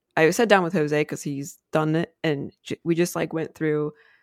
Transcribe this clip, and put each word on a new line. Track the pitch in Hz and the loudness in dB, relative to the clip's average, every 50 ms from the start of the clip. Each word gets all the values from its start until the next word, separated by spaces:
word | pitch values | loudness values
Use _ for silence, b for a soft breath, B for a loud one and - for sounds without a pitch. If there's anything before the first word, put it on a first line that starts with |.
| _ _ _ | _ _ _
I | 160 160 156 | 4 4 4
sat | 185 - 240 202 | 4 2 4 4
down | 202 196 180 | 4 4 4
with | 165 180 | 2 0
Jose | 175 151 147 151 147 151 | 0 0 0 0 0 -2
'cause | - 143 - | -2 -4 -8
he's | - 156 143 139 143 156 - _ _ _ - | -8 -8 -8 -8 -10 -12 -14 _ _ _ -2
done | 156 156 156 156 165 | 0 0 2 0 0
it, | 170 - _ _ - | 0 -2 _ _ -4
and | 165 147 139 143 - - _ _ | -2 -2 -2 -6 -10 -14 _ _
j-, | - - - _ | -12 -12 -8 _
we | 165 170 | -2 0
just, | 160 175 175 - | 0 0 -2 -2
like, | 170 165 156 - | -4 -4 -4 -4
went | 160 156 - - | -6 -6 -8 -6
through | - 160 156 151 151 151 151 b b b b b b | -4 -2 -2 0 -2 -2 -4 b b b b b b